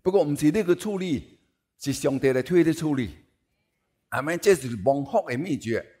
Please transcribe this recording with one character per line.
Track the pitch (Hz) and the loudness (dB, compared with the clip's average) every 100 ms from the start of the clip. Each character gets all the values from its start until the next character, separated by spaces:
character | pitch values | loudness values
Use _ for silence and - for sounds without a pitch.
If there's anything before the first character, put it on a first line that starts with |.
不 | - | 2
过， | 196 | 2
不 | 151 | 2
是 | 143 151 | 2 2
你 | 190 | 2
去 | 175 | 2
处 | 175 214 196 | 0 0 -4
理， | 185 131 - _ _ _ _ _ | -2 -4 -6 _ _ _ _ _
是 | - | -6
上 | 135 151 139 | -2 -2 2
帝 | 135 | 2
来 | 127 | 0
替 | 127 180 | 2 4
你 | 165 | 4
处 | 160 156 | 2 -2
理。 | 139 107 71 _ _ _ _ _ _ _ _ _ | -2 -4 -8 _ _ _ _ _ _ _ _ _
阿 | 120 | -6
门。 | 143 170 | -4 0
这 | - | 2
是 | 185 127 113 | 2 0 -2
蒙 | 95 143 | 0 0
福 | 139 226 165 | 0 -2 -2
的 | 123 | -6
秘 | 185 139 | -4 -4
诀。 | 110 107 - _ | -2 -4 -6 _